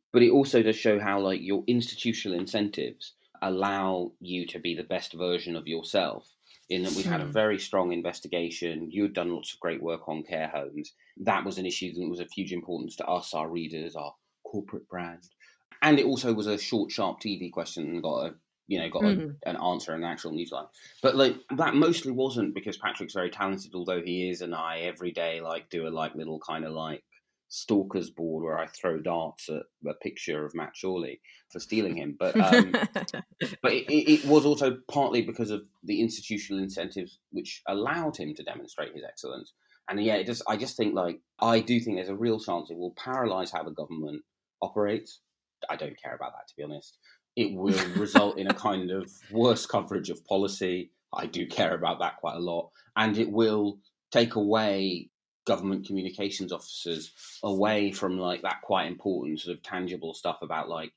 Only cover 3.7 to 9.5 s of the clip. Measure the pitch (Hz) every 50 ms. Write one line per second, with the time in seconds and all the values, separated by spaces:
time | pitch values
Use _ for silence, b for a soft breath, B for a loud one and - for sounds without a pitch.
3.7 | 98 98 95 95 95 90 87 87 - - 92 90 90 90 85 - - 87 78 87
4.7 | 82 80 90 - 92 90 - - - 82 90 90 90 85 85 87 82 80 76 78
5.7 | 82 82 - - - 98 87 73 52 - - _ _ _ b b b b b b
6.7 | 90 90 90 92 78 95 92 90 85 87 87 87 - 110 107 107 104 98 - -
7.7 | - 95 90 87 85 85 85 87 - - - 78 85 87 85 82 82 - 87 85
8.7 | 82 78 82 78 82 101 101 101 101 92 87 87 85 78 - -